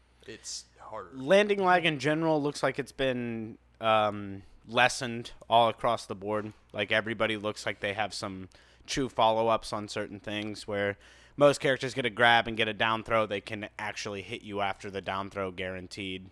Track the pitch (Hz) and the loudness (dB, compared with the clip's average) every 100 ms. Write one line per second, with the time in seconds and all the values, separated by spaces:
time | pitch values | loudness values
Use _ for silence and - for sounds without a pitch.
0 | _ _ - - - - - _ - 110 | _ _ -18 -16 -12 -14 -14 _ -14 -12
1 | 98 131 135 190 208 202 185 180 165 147 | -12 -10 4 4 4 2 4 4 2 0
2 | 139 156 165 156 143 - 139 135 127 - | 0 0 2 2 0 0 -2 -2 -8 -2
3 | 135 123 120 113 110 131 _ _ 113 110 | 0 0 -4 -6 -8 -14 _ _ 4 4
4 | 107 104 101 98 95 - - 117 123 - | 4 0 -8 -12 -14 -20 -4 4 4 4
5 | 123 117 120 - - 113 117 - 123 110 | -6 -6 -10 -16 4 6 6 4 0 0
6 | - 101 101 107 107 - _ 101 104 110 | -4 -10 -4 -4 -4 -12 _ -4 2 2
7 | 107 110 110 107 104 - 113 101 104 101 | 2 0 0 0 -4 -4 -6 -4 -4 -2
8 | 104 - 104 95 92 - _ _ - - | -4 -4 -8 -10 -14 -20 _ _ -8 -4
9 | 123 - 113 110 113 110 - 110 104 110 | -4 2 4 4 4 2 0 -8 -8 -8
10 | 101 101 - 104 107 104 - 101 101 101 | -8 -10 -8 -6 -6 -10 -6 -2 -2 -2
11 | - - - - 143 135 147 127 131 120 | -10 -20 -20 4 4 6 0 0 -4 -4
12 | 123 101 117 117 110 110 110 101 113 113 | -4 4 6 6 4 0 -2 0 0 0
13 | 107 113 107 101 - 107 101 - 104 - | 0 0 2 -2 -6 -10 -10 -8 -10 -8
14 | 110 101 95 117 107 101 98 95 104 95 | -8 -8 -8 -12 -8 -2 -2 -2 -8 -8
15 | 92 95 98 101 95 90 92 92 90 - | -4 -4 -4 -4 -6 -6 -8 -8 -10 -10
16 | 95 92 98 | -8 -8 -12